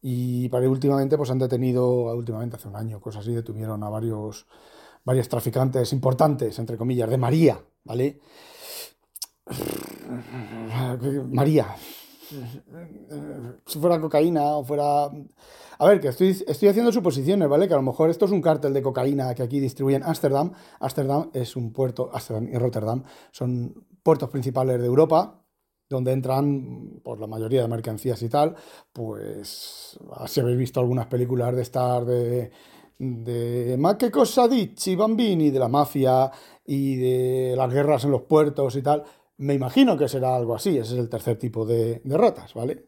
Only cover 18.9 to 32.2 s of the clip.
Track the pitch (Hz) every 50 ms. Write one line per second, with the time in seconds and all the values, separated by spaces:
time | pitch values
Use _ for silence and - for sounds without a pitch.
18.9 | 123 135 127 139 143 139 131 127 123 117 131 117 131 143 135 131 135 - 139 135
19.9 | 135 135 135 165 160 - - 147 135 139 151 180 - - - - - - - 131
20.9 | - - 139 131 139 147 165 165 - 135 123 113 - 127 120 113 113 - 135 127
21.9 | 117 - 127 127 - 127 - - 120 110 117 - - 120 120 127 - 113 107 110
22.9 | 117 127 131 - - - - _ _ - 135 123 123 123 120 - - - - _
23.9 | _ _ _ 170 160 143 143 123 - 143 123 131 123 131 131 131 127 120 120 120
24.9 | 123 139 156 160 160 160 190 214 - _ _ _ _ _ _ _ _ _ _ _
25.9 | 139 127 127 127 131 135 127 127 131 131 143 143 143 139 131 120 120 117 113 104
26.9 | - - _ 123 120 104 107 107 110 110 113 113 127 135 120 113 117 113 113 120
27.9 | 110 104 - 131 120 - 117 117 - 143 147 160 160 - - - - - - _
28.9 | _ - 117 110 107 104 104 101 104 101 101 - - - - - - - - -
29.9 | - - - - - - - - - 151 127 120 123 123 131 123 - 127 123 120
30.9 | 123 127 117 - - 120 123 120 127 123 120 123 123 123 123 120 - 131 123 123
31.9 | 123 123 120 120 123 123